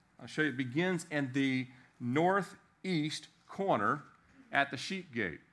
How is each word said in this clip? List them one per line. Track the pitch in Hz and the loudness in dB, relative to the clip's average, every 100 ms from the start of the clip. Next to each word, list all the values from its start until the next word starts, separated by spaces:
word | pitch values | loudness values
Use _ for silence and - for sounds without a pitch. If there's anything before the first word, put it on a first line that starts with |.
| _ _ | _ _
I'll | 120 | -10
show | - | 0
you, | 151 | 0
it | 127 | 0
begins | 127 135 185 175 - | -2 0 0 0 -2
in | 151 131 | -4 0
the | 135 135 131 127 - - - | 0 2 0 -4 -12 -20 -8
northeast | 120 139 175 196 185 - _ _ 185 165 151 - - _ _ | 0 4 4 4 0 -10 _ _ -2 0 0 -4 -12 _ _
corner | - 196 127 104 147 - - _ - - | -4 2 2 2 0 -4 -20 _ -20 -2
at | 135 139 | 0 0
the | 131 | -2
sheep | - 190 175 | -6 -6 -6
gate. | 117 95 73 - | -4 -4 -4 -16